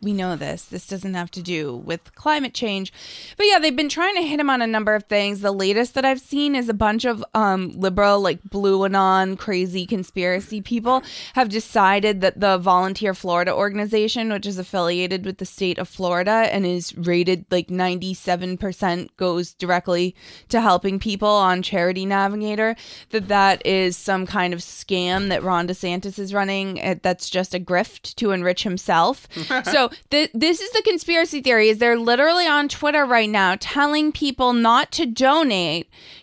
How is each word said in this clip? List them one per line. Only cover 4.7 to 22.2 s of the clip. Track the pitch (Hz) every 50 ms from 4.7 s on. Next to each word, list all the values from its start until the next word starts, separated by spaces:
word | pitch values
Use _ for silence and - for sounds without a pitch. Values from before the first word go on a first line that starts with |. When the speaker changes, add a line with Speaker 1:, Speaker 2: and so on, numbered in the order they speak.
| 220 214 214 214 214
Speaker 1:
of | 214 208
things. | _ 208 202 202 202 202 196
The | 202 202
latest | 196 196 190 190 202 220 247 240 -
that | 269 262
I've | 269 269 262
seen | - - 285 285 294 294 277
is | 262 247 226
a | 220
bunch | 202 220 208 208 226 254
of, | 247 233 214 - - -
um, | 220 220 196 190 190 185 170 -
liberal, | 180 185 190 185 202 202 202 202 202
like, | 196 180 151 175
blue | - 196 - 202 196 196 196 190 196
anon, | 196 196 196 190 190 190 190 190 190 190
crazy | 185 - 214 196 180 185 185 175 190 180
conspiracy | - 233 185 185 - - 196 175 180 180 190 196 - 214 208
people | 196 - 240 233 220 240 254 262 254 - - - - - -
have | 262 254 214
decided | 196 226 220 - - 220 196 190 196 202 196 214 208 190
that | 185 185 - -
the | 202 196 190
Volunteer | 185 175 190 180 180 185 190 190 - 214 196 190
Florida | - - 185 170 175 180 185 -
organization, | - 202 202 196 208 208 208 220 214 214 220 - 247 226 226
which | 208 196 202
is | 202 196 180
affiliated | 185 - - 190 175 170 175 175 180 180 190 185 190
with | 190 190 -
the | 185
state | - - - 196 185 175 -
of | 180 -
Florida | - - 185 175 175 175 185 202 220 226 226 -
and | - 196 190
is | 180 180 175 170 - -
rated, | - 170 175 175 175 180 180 185 170 - _
like, | 180 180 170 -
ninety-seven | 180 180 180 180 180 180 170 190 190 - - 190 180 175 185 180 185
percent | 180 208 196 180 - 208 180 175 180 - - _ -
goes | 185 180 170 175 175 -
directly | - _ 185 175 180 180 - 196 175 175 180 180 - _ - - - - _ _
to | - 226
helping | 226 208 180 180 - 196 196 196
people | - 220 202 202 208 208
on | 208 208 190 185 180 180
Charity | 185 - - 180 175 180 185 185 190
Navigator, | 196 196 196